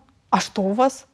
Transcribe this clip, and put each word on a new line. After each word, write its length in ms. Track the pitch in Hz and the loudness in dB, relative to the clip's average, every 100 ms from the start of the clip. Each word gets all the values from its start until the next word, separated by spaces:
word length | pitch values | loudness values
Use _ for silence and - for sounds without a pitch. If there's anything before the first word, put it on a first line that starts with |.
| _ _ _ | _ _ _
а 100 | 190 | -2
что 220 | - - | -2 -4
у 100 | 190 | -2
вас?» 320 | 208 262 - - | 2 0 0 -18